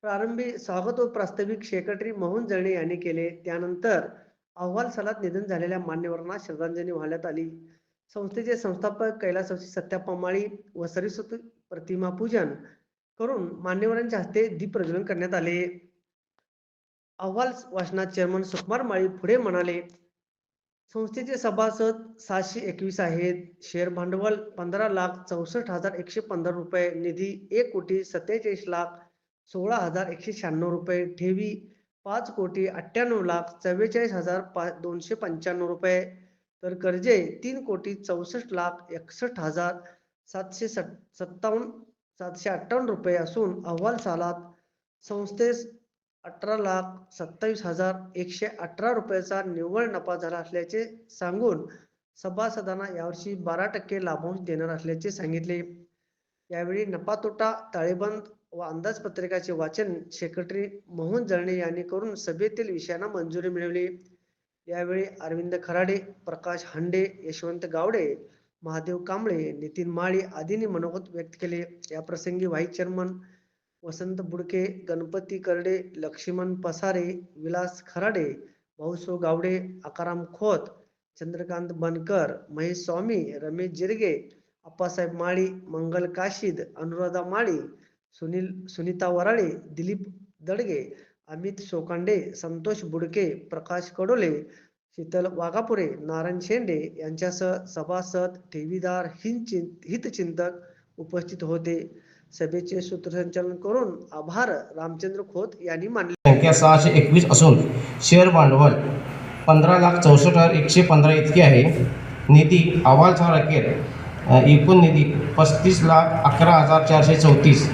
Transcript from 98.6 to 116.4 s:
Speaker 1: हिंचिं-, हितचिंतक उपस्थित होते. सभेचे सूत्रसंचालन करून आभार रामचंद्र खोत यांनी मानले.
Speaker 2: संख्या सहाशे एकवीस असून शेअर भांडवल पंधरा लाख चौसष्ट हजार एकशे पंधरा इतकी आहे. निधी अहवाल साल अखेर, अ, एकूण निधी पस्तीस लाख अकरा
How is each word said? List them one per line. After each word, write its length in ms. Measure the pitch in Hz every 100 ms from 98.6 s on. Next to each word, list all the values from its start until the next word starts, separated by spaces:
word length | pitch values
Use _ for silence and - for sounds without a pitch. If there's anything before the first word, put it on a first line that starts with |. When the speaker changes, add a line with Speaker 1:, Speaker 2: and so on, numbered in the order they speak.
| 151 185 180 180 175
Speaker 1:
हिंचिं-, 840 | - 220 233 226 185 170 - -
हितचिंतक 600 | 226 - - 175 160 175 175 - _ _ -
उपस्थित 460 | 160 180 175 180
होते. 580 | 160 165 165 165 - - _ _ _ -
सभेचे 420 | 160 175 175 185
सूत्रसंचालन 760 | 180 185 175 175 170 180 180 175
करून 480 | 196 240 220 170 -
आभार 380 | 151 156 185 247
रामचंद्र 720 | 151 - 156 165 165 190 196 196
खोत 140 | 175 208 -
यांनी 260 | 175 165 196
मानले. 460 | 233 175 175 143
Speaker 2:
संख्या 200 | 127 160
सहाशे 360 | - 160 156 160
एकवीस 360 | 151 120 165 175
असून 260 | 143 160 123 - - - -
शेअर 280 | - 175 185
भांडवल 440 | 170 143 135 147 - - - - - - - -
पंधरा 320 | 156 156 180
लाख 200 | 175 165
चौसष्ट 280 | 147 143 165
हजार 220 | 170 170
एकशे 320 | 165 143 180
पंधरा 320 | 170 151 151
इतकी 280 | 156 - 175
आहे. 220 | 147 123 151 - - - - - -
निधी 520 | 151 - 175 165 165 131
अहवाल 280 | 139 180
साल 280 | 175 170 156
अखेर, 400 | - 139 120 - - - - - -
अ, 140 | 127
एकूण 400 | 143 147 - 185
निधी 220 | 165 151 143 - - -
पस्तीस 460 | 156 - 185 180
लाख 220 | 160 160 165 -
अकरा 280 | 147 -